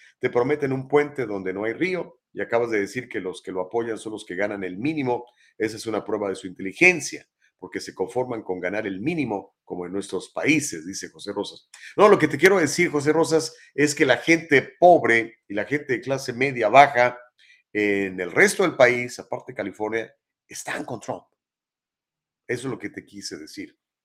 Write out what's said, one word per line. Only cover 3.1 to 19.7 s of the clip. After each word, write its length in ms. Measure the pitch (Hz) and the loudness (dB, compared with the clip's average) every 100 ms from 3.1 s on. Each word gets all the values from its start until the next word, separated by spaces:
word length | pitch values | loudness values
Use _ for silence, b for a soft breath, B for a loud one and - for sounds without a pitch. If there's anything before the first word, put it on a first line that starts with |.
| 110 | -8
los 240 | 92 87 | -8 -8
que 80 | - | -8
lo 120 | 92 | -8
apoyan 360 | 92 117 117 104 | -6 -4 -6 -8
son 140 | 110 | -10
los 120 | 107 | -12
que 120 | - 90 | -8 -4
ganan 260 | 104 104 | -4 -4
el 140 | 92 90 | -8 -6
mínimo. 500 | 135 156 131 120 - b b - | -4 -2 -2 -2 -6 b b -6
Esa 180 | 110 110 | -4 -4
es 100 | 113 | -6
una 180 | 104 | -4
prueba 240 | - 107 101 | -4 -4 -4
de 80 | 95 | -6
su 100 | 92 | -10
inteligencia, 800 | 90 95 90 180 175 - 73 - _ _ _ | -10 -10 2 4 4 -4 -12 -16 _ _ _
porque 220 | 90 95 | -12 -12
se 140 | 95 | -10
conforman 480 | - 92 123 127 117 | -8 -6 -4 -4 -6
con 180 | 95 90 | -8 -6
ganar 260 | 90 104 110 | -6 -4 -6
el 140 | 95 | -6
mínimo 560 | 120 170 127 101 - _ | -4 -2 -2 -6 -8 _
como 220 | - 90 87 | -12 -10 -8
en 60 | |
nuestros 360 | 98 95 92 - | -8 -6 -8 -8
países", 580 | - 104 156 135 82 80 | -4 0 2 0 -6 -10
dice 220 | 95 87 | -12 -14
José 240 | - 101 | -14 -10
Rosas. 360 | 101 98 - _ B B - | -8 -8 -12 _ B B 4
No, 120 | 208 | 6
lo 100 | 185 | 6
que 100 | 143 | 4
te 100 | 147 | 4
quiero 200 | 180 196 | 4 6
decir, 320 | 147 - 170 | 2 2 0
José 220 | 147 139 | 2 2
Rosas, 440 | 156 151 160 139 B B | 2 4 2 0 B B
es 220 | - 147 147 | 0 0 4
que 100 | 143 | 4
la 120 | 120 | 4
gente 580 | - 165 165 135 139 - | 4 2 4 2 2 4
pobre 600 | 175 165 117 117 113 - - | 6 8 6 2 0 -8 -8
y 60 | |
la 100 | 101 | -6
gente 300 | 101 147 135 | -4 -4 -4
de 60 | 117 | -6
clase 320 | 127 135 131 | -4 -4 -4
media 340 | 117 139 123 107 | -4 -2 0 6
baja 500 | 127 143 120 123 - - _ b b _ | 8 8 6 2 0 -14 _ b b _
en 480 | 104 104 101 98 92 | -2 0 0 -2 -4
el 100 | 90 | -2
resto 320 | 95 190 - | 4 4 4
del 140 | 180 - | 0 4
país, 420 | 123 123 120 - | 4 4 -4 -10
aparte 320 | - 127 - | -12 -12 -10
de 60 | 117 | -10
California, 580 | 98 | -10